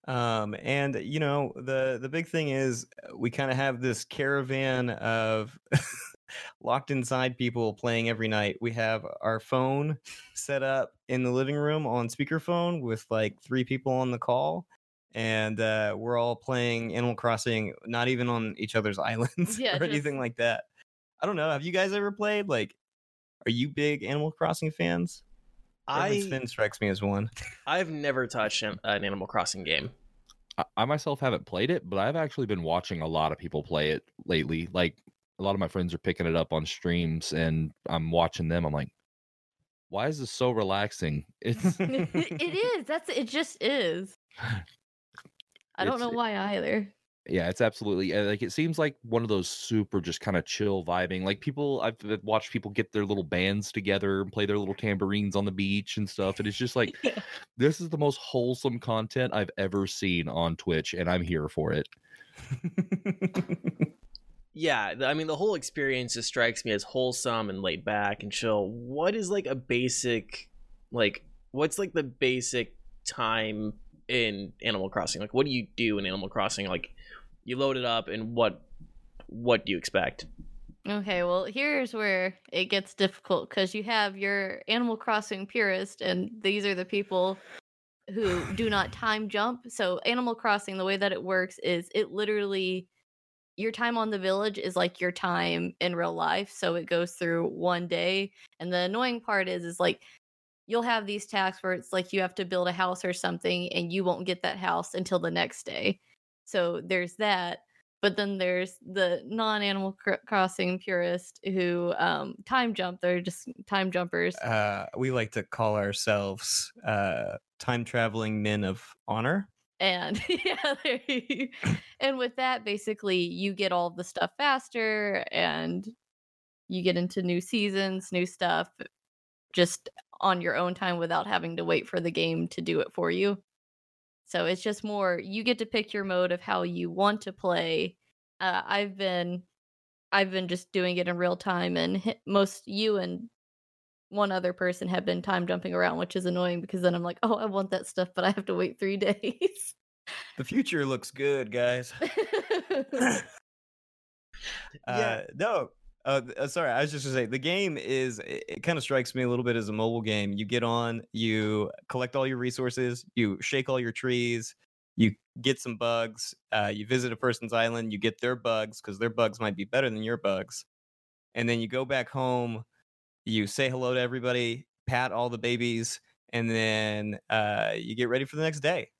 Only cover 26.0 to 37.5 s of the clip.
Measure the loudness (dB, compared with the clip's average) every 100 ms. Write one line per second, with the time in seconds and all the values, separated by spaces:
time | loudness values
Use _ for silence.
26 | 2 2 0 -4 -4 0 0 2 0 2
27 | 2 2 -2 -6 -14 -10 -2 0 0 -2
28 | 0 0 0 0 0 0 -2 -4 0 0
29 | 0 -2 0 0 0 -2 -2 -2 -2 -12
30 | -20 _ _ _ _ -6 -4 0 0 0
31 | -2 0 0 0 -2 -2 0 0 -2 0
32 | 0 0 -2 -2 -2 0 2 0 0 -4
33 | 0 2 2 0 -4 -4 0 0 2 0
34 | _ -14 0 2 2 -2 0 2 0 0
35 | -20 _ _ -4 0 0 0 0 -2 -2
36 | -2 0 2 2 2 -2 -2 -4 0 2
37 | 2 -2 -2 0 2